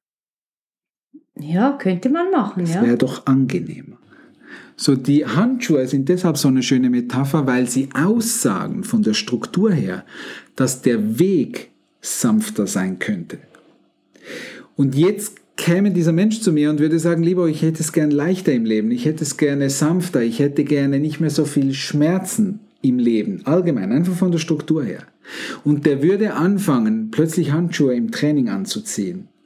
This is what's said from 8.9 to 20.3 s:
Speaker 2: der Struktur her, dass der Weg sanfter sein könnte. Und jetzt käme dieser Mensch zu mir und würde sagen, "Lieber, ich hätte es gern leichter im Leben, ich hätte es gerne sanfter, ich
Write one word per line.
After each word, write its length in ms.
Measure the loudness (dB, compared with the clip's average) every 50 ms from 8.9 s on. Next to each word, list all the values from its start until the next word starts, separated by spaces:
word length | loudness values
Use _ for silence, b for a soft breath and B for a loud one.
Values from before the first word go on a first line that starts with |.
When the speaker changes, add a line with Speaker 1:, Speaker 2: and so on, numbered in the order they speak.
| 0 0 2
Speaker 2:
der 100 | 2 0
Struktur 580 | -2 -4 -4 -6 -6 -6 -4 -2 0 2 2
her, 340 | 2 2 0 -2 -6 -8 -10 B B B B B B B B B B
dass 260 | -2 -2 -2 -2 0
der 380 | 0 2 2 2 0 0 2 2
Weg 520 | 2 4 4 2 0 -2 -6 -12 -14 -16 _ _ _ _ _ _
sanfter 680 | -12 -10 -6 -2 0 2 2 2 0 -2 -2 -4 -4 -2
sein 320 | -2 -4 -4 -4 -4 -6
könnte. 400 | -6 -6 -6 -6 -6 -12 -14 -18 -18 -20 _ -20 _ _ _ _ _ _ _ _ _ _ _ B B B B B B B B B B B B
Und 200 | 0 0 2 4
jetzt 380 | 4 2 2 2 -2 -6 -12 -14 -18 _ _ -10 -4
käme 340 | 0 0 2 2 2 2
dieser 200 | 2 2 2 2
Mensch 300 | 2 2 2 2 0 0
zu 100 | 0 0
mir 180 | 2 2 2 2
und 100 | 2 2
würde 200 | 2 2 2 2
sagen, 240 | 2 2 2 2 2
"Lieber, 240 | 2 2 2 2 0
ich 160 | 0 0 0
hätte 180 | 0 0 0
es 100 | -4 -2
gern 200 | 0 0 2 2
leichter 420 | 2 2 2 0 0 0 0 0 0
im 120 | 2 2
Leben, 260 | 0 0 0 0 0
ich 140 | -2 0 0
hätte 180 | -2 -2 -2 -4
es 140 | -6 -2 0
gerne 320 | 0 0 2 0 0 -2
sanfter, 520 | 0 0 0 2 2 0 0 0 0 0
ich 180 | 0 0